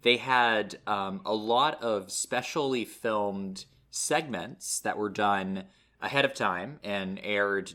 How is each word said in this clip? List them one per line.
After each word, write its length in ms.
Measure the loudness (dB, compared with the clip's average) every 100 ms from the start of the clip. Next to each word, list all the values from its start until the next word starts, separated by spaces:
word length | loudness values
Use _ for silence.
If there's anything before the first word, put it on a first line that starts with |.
they 160 | 6 4
had, 600 | 4 6 6 4 0 -6 -2
um, 340 | -2 -2 -4 -2
a 80 |
lot 480 | -2 2 4 4 2
of 280 | 0 0 -2
specially 720 | -6 -2 -2 -2 -2 0 0 -2
filmed 800 | -4 -2 0 0 -2 -8 -10 -16 _ _
segments 880 | -8 0 0 0 -6 -8 -10 -8 -6
that 160 | -4 -2
were 120 | -2
done 560 | 0 2 2 0 -6 -8 _ _ _
ahead 220 | -2 2
of 100 | 2
time 460 | 2 0 0 -4 -10
and 360 | -6 -4 -4 -6
aired 500 | -2 0 2 0 -2